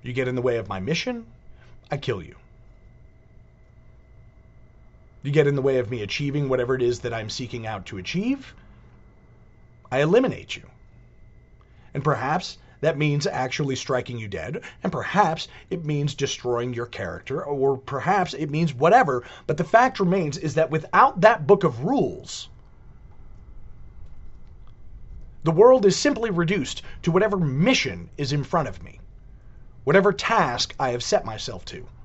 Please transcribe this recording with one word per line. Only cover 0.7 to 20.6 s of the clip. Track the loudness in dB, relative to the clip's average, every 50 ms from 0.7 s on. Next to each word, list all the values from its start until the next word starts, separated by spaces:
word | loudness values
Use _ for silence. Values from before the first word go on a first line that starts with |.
| -6 -6
mission, | -2 -2 -2 -2 -2 -6 -6 -8 -10 -16 -20 -20 -20 -20 -20 -20 -20 -20 -20 -20 -10 -8
I | -8
kill | -6 -4 -4 -6 -6
you. | -8 -14 -18 -20 -20 -20 -20 -20 -20 -20 -20 -20 -20 -20 -20 -20 -20 -20 -20 -20 -20 -20 -20 -20 -20 -20 -20 -20 -20 -20 -20 -20 -20 -20 -20 -20 -20 -20 -20 -20 -20 -20 _ -20 -20 -20 -20 -20 -20 -20 -20 -20 -20 -20 -20 -20 -20 -20 -20 -10 -6
You | 2
get | 4 4 6
in | 6 4
the | 2
way | 2 2 2 2
of | 0 0
me | -4 -6
achieving | -6 -6 -4 -4 -4 -2 -2 -2 0
whatever | 0 0 0 2 0 0
it | 2
is | 2 0 0 -2
that | -4 -6 -6
I'm | -6 -6 -8
seeking | -8 -8 -8 -8 -8 -8 -8
out | -8 -8 -10 -10
to | -10 -12
achieve, | -10 -8 -4 -4 -2 -2 -2 -2 -4 -6 -18 -20 -20 -20 -20 -20 -20 -20 -20 -20 -20 -20 -20 -20 -20 -20 -20 -20 -20 -20 -20 -20 -20 -20 -20 -20 -20 -12 -4
I | 0 0
eliminate | 2 4 4 4 4 2 -2 -6 -10 -14 -14
you. | -14 -14 -20 -20 -20 -20 -20 -20 -20 -20 -20 -20 -20 -20 -20 -20 -20 -20 -20 -20 -20 -20 -20 -20 -20 -20 -10 -10
And | -2 0
perhaps | 0 0 0 0 -2 -2 -2 -4 -6 -14 -16 -20 -20 -12 -2
that | 0 0 0
means | 2 0 0 0 0 0
actually | -2 -2 -2 -4 -4 -2 -4 -2 -2 -2
striking | -4 -4 -2 -2 -2 -2 -4 -10
you | -10 -10 -8
dead, | -8 -8 -8 -8 -8 -10 -10 -12 -20 -8
and | -8 -6 -4
perhaps | -4 -6 -2 2 2 2 2 2 -4 -8 -12 -14 -20 -10 -8
it | -8 -6 -4
means | -2 -2 0 -2 -2 -2
destroying | -2 -4 -4 -4 -4 -2 -2 0 0 0 -2 -4
your | -6 -6
character, | -8 -8 -8 -8 -8 -8 -10 -8 -6 -6 -6 -4
or | -4 -2 2 2 2 2
perhaps | 0 -4 -8 -6 -4 0 2 2 2 2 -2 -4
it | -6 -6 -2
means | 0 0 0 0 0
whatever, | 2 4 8 8 8 6 6 0 -2 -4 -8 -20 -16 -4
but | -4 -2
the | -2 0
fact | 4 6 6 6 6 2 0
remains | 2 2 2 2 0 -2 -4
is | -4 -6 -2 0
that | 0